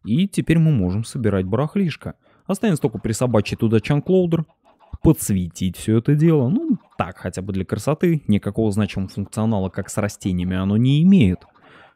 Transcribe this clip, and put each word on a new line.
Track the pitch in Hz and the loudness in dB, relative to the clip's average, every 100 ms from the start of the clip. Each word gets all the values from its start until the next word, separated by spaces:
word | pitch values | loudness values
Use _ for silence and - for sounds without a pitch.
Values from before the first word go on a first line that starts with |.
И | 95 127 196 | 0 0 0
теперь | - 127 165 | -2 0 2
мы | 160 | 4
можем | 135 90 101 | 2 0 -2
собирать | 113 139 107 98 92 | -6 -2 0 0 0
барахлишко. | 113 151 202 180 - - - _ _ - | -2 -2 -2 -2 -4 -14 -16 _ _ -8
Останется | 196 226 160 | -2 0 0
только | 135 101 | -2 -2
присобачить | 104 110 127 113 - 104 | -6 -2 2 2 0 -2
туда | 113 110 | 2 2
чанклоудер, | - 147 - 185 175 165 156 _ _ _ _ - | 2 -2 2 2 2 -2 -4 _ _ _ _ 0
подсветить | 165 156 - 98 87 - 95 - | 2 2 0 -2 -2 -4 -6 -4
всё | - 110 | 0 2
это | 117 | 2
дело. | 147 165 156 123 | 2 4 4 2
Ну, | 220 330 202 _ - | 0 0 -4 _ -8
так, | 87 - | -8 -6
хотя | 98 - | -10 -8
бы | 98 | -6
для | 95 | -6
красоты. | 95 107 135 151 180 160 - | -4 -4 -2 0 0 0 0
Никакого | 101 104 104 110 | 0 0 -2 0
значимого | 101 101 - 92 | 0 -2 -4 -8
функционала, | - 98 - 113 104 95 | -8 -8 -4 -2 -2 -4
как | - 95 | -6 -8
с | - | -4
растениями, | 101 - 101 90 90 95 | -6 -4 -4 -2 -2 -2
оно | 98 107 | 0 2
не | 127 143 | 2 4
имеет. | 175 196 98 87 - _ - - - | 6 6 4 0 -8 _ -20 -20 -20